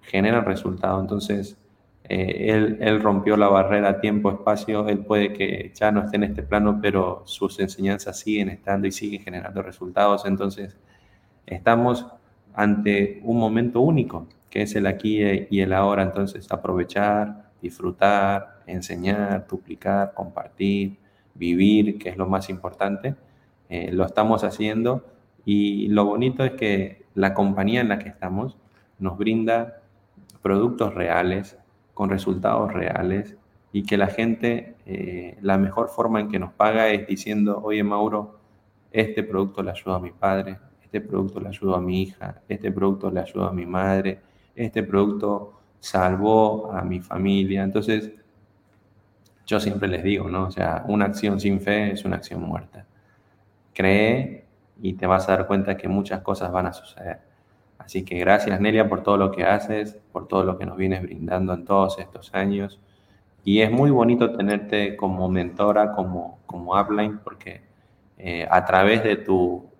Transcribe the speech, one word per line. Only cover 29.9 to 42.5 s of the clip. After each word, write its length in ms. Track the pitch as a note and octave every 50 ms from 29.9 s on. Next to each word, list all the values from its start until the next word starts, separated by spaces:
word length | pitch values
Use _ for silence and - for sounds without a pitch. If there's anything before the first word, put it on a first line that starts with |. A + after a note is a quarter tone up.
| _ _ _ _ _ - - _ - -
productos 520 | _ G2 G2 G2 A2 A#2+ A#2+ - A#2 G2+ F#2+
reales, 640 | F#2 F2+ E2+ E2+ F2 F2+ F#2 F#2 G2 G2 - - - _ _ _ _ _ _ _
con 160 | - G2+ F#2+
resultados 600 | G2 F#2+ - - F#2+ F#2+ - A2 A2+ A2+ G#2+ G2+
reales, 640 | - F#2 F2 E2+ E2+ F2 F2+ F2+ F#2+ G2+ G#2 - - - _ _ _ _ _ _
y 120 | - G2+ G2
que 120 | - G#2+
la 120 | G2+ G2 G2
gente, 640 | - - A2+ A2+ A2+ - - A#2+ A#2 A#2 - - - _ _
eh, 540 | - F#2+ G2 G2 F#2 F2+ F2+ F2 F2+ - -
la 160 | G2+ G2 G2 G2
mejor 300 | G2 F#2+ - A2+ A#2 -
forma 320 | - - A#2 A2+ A2+ G#2+
en 80 | G#2 G#2
que 100 | G#2 G2
nos 140 | F#2 F#2+
paga 360 | - _ G#2 G#2+ A2 A2 A2 A2
es 180 | G#2+ G2+ F#2+
diciendo: 540 | - G2 F#2+ - G#2+ G#2+ G#2+ G#2 G#2 G2+ G2+
"Oye, 220 | G#2+ G#2+ G#2+ G#2+ G#2
Mauro, 540 | G2+ G#2 G#2 G#2+ G#2+ G#2+ G#2 G#2 - - - _ _ _ _ _ _ _ _ _ _
este 320 | - A2+ A2 G#2+ - A2
producto 400 | G#2 - F#2 F#2+ G2+ G2 - -
le 80 | G2+ G2
ayudó 240 | F#2+ - - F#2+ F#2
a 60 | F#2
mi 100 | F2+ F2+
padre, 480 | - _ G2+ G2 F#2+ F#2+ F#2+ F#2+ F#2+ F#2+ _ _ _ _
este 180 | _ _ - G#2
producto 400 | - - G2 F#2+ G2 F#2+ - G2+
le 80 | G2 G2
ayudó 280 | G2 - - F#2+ F#2
a 40 | F2+
mi 220 | F2+ F2+ F#2 F#2
hija, 400 | F#2+ F#2 - _ F#2+ G2 G2 - _
este 240 | _